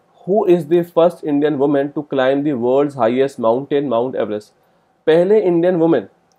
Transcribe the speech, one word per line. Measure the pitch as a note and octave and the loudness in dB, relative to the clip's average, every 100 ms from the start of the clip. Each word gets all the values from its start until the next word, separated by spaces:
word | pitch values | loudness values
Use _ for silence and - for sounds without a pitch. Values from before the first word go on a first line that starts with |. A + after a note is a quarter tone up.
| _ _ - | _ _ -4
Who | G#3 F#3 | -2 2
is | F3 D3 | 0 2
the | F3 E3+ E3+ | -2 0 2
first | F3 F3 | 0 0
Indian | D#3 C#3+ D3 C#3+ | -4 -2 0 0
woman | C#3+ C#3+ C#3+ | 0 0 -2
to | D3+ D3 | -6 -6
climb | C3+ C3 C#3 | -2 0 0
the | D3 B2+ | -2 -2
world's | A#2+ C3+ C#3+ C3+ | 0 0 0 -2
highest | A2+ B2+ C3+ - | 0 0 -2 -2
mountain, | A2+ B2 C#3+ C#3+ C#3+ | -2 -2 -2 -4 -2
Mount | A#2 B2+ | -2 -2
Everest? | - G#2+ G#2 - _ _ _ _ _ - | -4 -6 -6 -10 _ _ _ _ _ 0
पहले | E3 F3+ G#3+ | 2 4 2
इंडियन | F3+ E3+ F3+ F3+ | 2 2 2 2
वुमेन, | E3 C#3 G2 _ _ | 2 0 -2 _ _